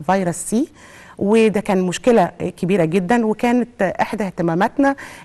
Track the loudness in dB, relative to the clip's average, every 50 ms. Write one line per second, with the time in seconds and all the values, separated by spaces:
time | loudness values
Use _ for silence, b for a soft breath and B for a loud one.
0 | -2 0 0 0 0 -2 -4 -6 -6 -4 -2 -2 -2 -4 -8 B B B B B
1 | B B B B 0 2 4 4 4 4 2 0 -2 0 0 0 0 -2 -4 -2
2 | 2 2 4 4 4 2 -2 -6 -8 -8 -6 -4 -2 0 2 2 2 2 0 0
3 | 0 0 0 0 0 0 -2 -2 0 0 0 0 -2 -2 -4 -2 -2 -2 -2 -2
4 | -4 -4 -4 -6 -6 -6 -4 -4 -2 -2 0 0 0 0 0 0 0 0 0 B
5 | B B B B